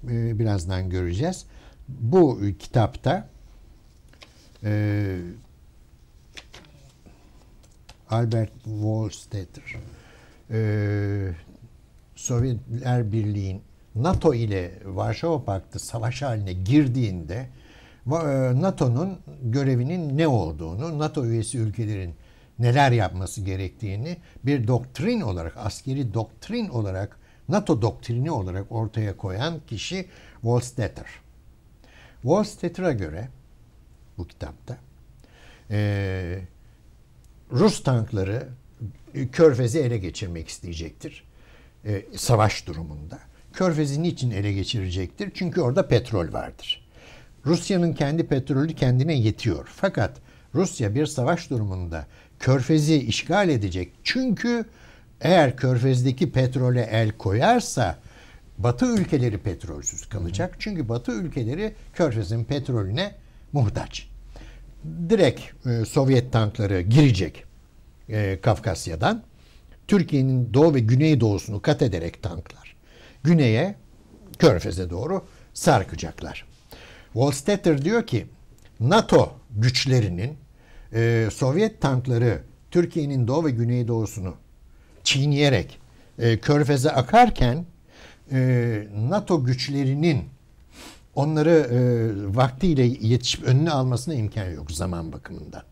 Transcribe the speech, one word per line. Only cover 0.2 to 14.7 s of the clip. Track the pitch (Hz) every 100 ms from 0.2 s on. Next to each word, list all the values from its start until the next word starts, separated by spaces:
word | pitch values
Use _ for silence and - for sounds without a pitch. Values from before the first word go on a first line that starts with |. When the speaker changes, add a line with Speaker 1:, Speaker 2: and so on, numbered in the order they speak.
| 117 110
Speaker 1:
birazdan | 113 101 85 92 92
göreceğiz. | 92 87 90 156 185 - - - - -
Bu, | 131 113 180 160 107 101
e, | 98
kitapta, | - - 107 - - 180 214 - - - - - - - - - - - - -
e, | 104 104 104 104 101 92 87 113 - - - - - - - - - - - - - - - _ - - - - - - - - - - -
Albert | 117 117 113 107 -
Wolstetter, | 110 107 107 110 110 - - 107 92 - - - - - - - - - -
e, | 110 110 107 104 104 101 101 95 85 - - 113 - - - _ -
Sovyetler | - 123 131 113 - 117 127 123 113
Birliği'nin | 110 107 104 95 95 - - -
nato | 110 147 185 165
ile | 120 113 98 87